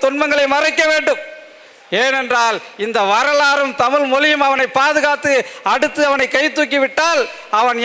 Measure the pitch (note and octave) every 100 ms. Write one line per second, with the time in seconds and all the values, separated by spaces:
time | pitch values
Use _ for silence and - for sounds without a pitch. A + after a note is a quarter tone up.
0 | C4+ C#4+ D4 D4 C#4 C#4+ D#4 E4 D#4 D#4
1 | D4 B3+ - - - - - - - F#3+
2 | C4+ C4+ B3 A#3+ A#3 G3+ - - A3 A3+
3 | G3 G#3+ C#4 D4 C#4+ C#4+ C#4 - B3 D4
4 | C#4 C4 D4+ D4 C4+ C4+ C4 C4 C#4+ D4+
5 | D4 C#4+ C#4+ C4 - - G3 B3+ D4+ D4
6 | D4 C#4 B3+ C4 D4+ D#4 C4 C#4 C4+ -
7 | E4 D#4 A3+ - - G#3 B3 A#3